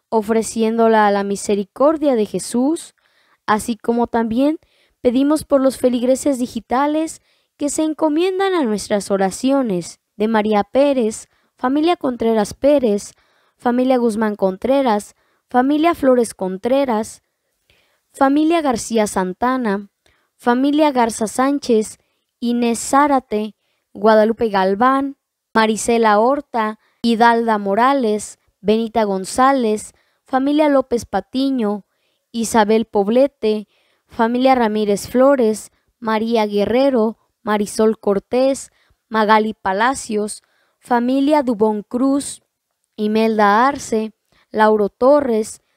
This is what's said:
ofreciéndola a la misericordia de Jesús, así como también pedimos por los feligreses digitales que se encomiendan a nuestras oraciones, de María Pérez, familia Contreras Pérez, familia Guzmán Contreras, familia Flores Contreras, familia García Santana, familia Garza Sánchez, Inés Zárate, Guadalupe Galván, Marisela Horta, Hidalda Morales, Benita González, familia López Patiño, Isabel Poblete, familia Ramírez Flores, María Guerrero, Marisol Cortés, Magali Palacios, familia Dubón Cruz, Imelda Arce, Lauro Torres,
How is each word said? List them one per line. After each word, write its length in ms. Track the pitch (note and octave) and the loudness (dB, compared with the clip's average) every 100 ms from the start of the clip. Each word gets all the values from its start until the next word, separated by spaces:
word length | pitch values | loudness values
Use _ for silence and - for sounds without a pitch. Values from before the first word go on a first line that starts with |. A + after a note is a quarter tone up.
| _ | _
ofreciéndola 920 | A3+ G#3 A3+ A3 A3+ A3 A3+ A3+ A3 G#3 | -4 0 -2 -2 -2 -2 2 4 4 4
a 60 | |
la 120 | G3+ | 2
misericordia 920 | G3+ G3+ - G3+ G3+ - C#4 D#4+ D4 A#3+ | -2 -4 -2 -4 -4 0 0 2 0 0
de 100 | G#3 | -2
Jesús, 720 | F#3 - A#3+ C4 E4+ - _ _ _ _ _ - | -6 -6 -2 -2 -4 -8 _ _ _ _ _ -4
así 300 | G#3+ - A3 | -2 -2 -6
como 320 | - A#3 A#3 | -4 -2 -2
también 500 | A#3 A3+ A3+ C#4+ D#4+ _ _ _ _ | -2 -2 0 0 -2 _ _ _ _
pedimos 420 | B3 A#3+ C#4 D#4 | -2 0 0 0
por 180 | - C#4 | 0 0
los 160 | C4+ - | 2 0
feligreses 640 | B3+ A#3+ B3 C4 D4+ C4 | 0 0 0 0 0 -2
digitales 840 | B3 A3+ - A#3+ C#4+ D4+ D#4+ - _ _ _ _ | -4 -8 -4 -2 0 -2 -4 -10 _ _ _ _
que 120 | C#4+ | -6
se 140 | - | -2
encomiendan 680 | D#4 D#4 D#4+ D4+ F4+ F#4 G4 | -4 -2 -2 0 -2 -2 -2
a 100 | F4+ | 0
nuestras 480 | B3+ G#3 - G#3 G3 | -2 -4 -4 -4 -2
oraciones, 880 | G3 F#3+ F#3 C4 C#4 B3 F3+ E3+ - _ - | -2 -2 -2 0 0 0 -4 -6 -16 _ -6
de 120 | G#3+ | -2
María 360 | A3+ G#3+ G#3 | 0 0 0
Pérez, 640 | G3+ B3+ C#4+ C4 A3 A3 - _ _ _ | 0 0 2 2 -2 -6 -14 _ _ _
familia 400 | B3+ C#4 D#4+ F4 | -2 0 0 -2
Contreras 580 | C#4 A#3+ A3+ A3+ G#3 - | -4 -2 0 0 -2 0
Pérez, 560 | C#4 D4 A#3+ G3+ - - _ _ _ _ | 2 4 2 -2 -4 -18 _ _ _ _
familia 400 | B3 A#3+ B3+ B3+ | -2 0 0 2
Guzmán 380 | A#3 G#3+ A3 G#3 | 0 0 -4 -2
Contreras, 800 | F#3+ F#3+ A3 C#4 C4 G#3 - _ _ _ _ | -2 -2 0 0 2 -2 -4 _ _ _ _
familia 460 | B3 C4 D4 E4 | 0 2 2 0
Flores 400 | E4 C4 B3 A#3 | 2 2 2 0
Contreras, 880 | - F#3 F#3+ A#3 C4+ C#4 G#3+ A3 - _ _ _ _ _ _ _ _ _ | -4 -8 -6 -2 0 0 -2 -6 -12 _ _ _ _ _ _ _ _ _
familia 500 | - C4+ C#4+ D#4 E4+ | 0 2 2 2 0
García 440 | D4 A3+ - A3+ G#3 | 0 -4 -2 -2 0
Santana, 840 | G3+ F#3 F3+ B3 C4 A#3 G3 G3+ _ _ _ _ _ | -2 -4 -2 -2 -2 -2 -4 -6 _ _ _ _ _
familia 560 | - B3 C#4 D4 D4+ | -2 0 0 2 2
Garza 360 | B3+ A3+ A3 G#3+ | 2 0 -2 -6
Sánchez, 680 | - C4 C#4+ - A3 G#3+ - _ _ _ _ | -2 -2 -2 0 0 0 -10 _ _ _ _
Inés 400 | A#3+ A#3+ A#3+ A#3 | -4 -2 -2 -2
Zárate, 760 | - C#4 D4 C4+ - G#3+ G#3+ - _ _ _ | 0 2 2 0 -2 -6 -6 -12 _ _ _
Guadalupe 560 | G#3+ G#3 A3 G#3+ A3 A#3 | -2 2 4 4 0 -2
Galván, 680 | G3 F#3+ G3 B3+ C4+ C#4 C#4 _ _ _ | 0 0 2 2 0 -2 -8 _ _ _
Marisela 680 | A3+ A3 G#3+ - A#3 A3+ G#3 | 0 0 0 0 2 4 4
Horta, 600 | A#3 D4 - A#3 G#3+ G#3+ _ _ | 2 0 -4 -6 -4 -6 _ _
Hidalda 560 | A#3 A3 A#3 A#3 A#3 G#3+ | -2 2 4 4 0 -2
Morales, 840 | G3 G3+ B3 C#4 A3+ G#3+ - - _ _ | 0 0 2 2 0 -2 -6 -16 _ _
Benita 420 | F#3+ A3 A3+ A3+ | -2 0 0 -2
González, 880 | G#3 F#3+ F#3+ - C4 C#4 A3+ G#3+ - _ _ _ | 0 -2 -4 2 2 4 0 -2 -6 _ _ _
familia 460 | _ C4 C4+ D4 D4+ | _ -2 0 2 2
López 360 | C#4 C4 A#3+ - | 2 0 -4 -4
Patiño, 800 | G3 - B3+ C4+ C4 G#3+ G#3 - _ _ _ _ | -6 -4 -4 -2 0 -2 -4 -10 _ _ _ _
Isabel 540 | A#3 A3+ A#3 G#3 A3 A3+ | -8 -2 2 2 2 0
Poblete, 840 | G#3 G3 A#3+ C#4 - A3 G#3+ G3+ _ _ _ _ | -2 0 2 2 0 -4 -4 -6 _ _ _ _
familia 460 | - A#3 B3 C4 C4 | -2 -2 2 2 2
Ramírez 520 | A3+ G#3+ G#3 G3+ - | 2 0 0 -2 -2
Flores, 640 | B3 C4 C#4+ A3 G#3+ - _ _ _ | 2 4 4 2 -2 -8 _ _ _
María 480 | A3 A3 A3+ A#3 G#3+ | -4 -4 0 0 0
Guerrero, 720 | G3+ G3 A#3 C#4 B3+ A3 G#3+ _ _ | 0 0 2 2 2 0 -4 _ _
Marisol 560 | - G#3+ G#3 - A3 A3 | -4 -2 -2 0 0 0
Cortés, 680 | - G3 - B3 C4+ C4+ - _ _ _ _ | -2 -2 -2 0 0 -2 -8 _ _ _ _
Magali 460 | A3 G#3 A3 A3 | -2 2 2 0
Palacios, 880 | G#3+ G3 F#3+ A#3+ C4+ - G#3+ G#3 - _ _ _ _ | -6 -6 -2 -2 -4 -6 -6 -6 -10 _ _ _ _
familia 640 | - A#3+ A#3+ C4+ C#4 D4+ | -4 -2 0 0 2 0
Dubón 420 | B3+ G#3+ A3 G#3+ | 0 0 0 -2
Cruz, 600 | - B3 C4+ C#4 - - _ _ _ _ _ - | -6 -2 0 -2 -4 -14 _ _ _ _ _ -6
Imelda 720 | G#3+ A3 A3+ G#3+ G#3 G#3 C4 | -2 0 0 2 4 4 2
Arce, 440 | C#4+ - A3 A3 - _ _ _ | -2 -4 -4 -4 -10 _ _ _
Lauro 380 | G#3+ G#3+ G#3+ G3+ | 0 2 2 0
Torres, 720 | - B3 D4 C4 A3 A3 - _ | 0 4 4 2 -2 -4 -10 _